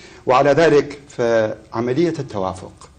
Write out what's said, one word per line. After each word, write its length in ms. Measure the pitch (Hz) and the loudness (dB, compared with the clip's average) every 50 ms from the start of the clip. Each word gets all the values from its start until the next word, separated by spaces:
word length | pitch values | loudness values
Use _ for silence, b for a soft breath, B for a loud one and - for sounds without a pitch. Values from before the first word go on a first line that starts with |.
| B B B B B | B B B B B
وعلى 240 | 123 127 131 139 143 | 0 2 4 4 4
ذلك 500 | 139 147 165 160 147 143 - - - - - - | 4 4 4 4 4 4 2 0 -6 -16 -20 -18
فعملية 1040 | - - 120 117 117 113 110 107 - - - - - 117 120 123 123 147 175 165 156 143 | -8 -4 -2 0 2 0 0 -2 -4 -10 -14 -10 -8 -6 -4 -2 -2 0 0 -2 -2 -6
التوافق 540 | 135 131 - 101 92 92 90 - - - - - - - - | -8 -8 -8 -6 -6 -6 -6 -8 -14 -20 -20 -20 -20 -20 -20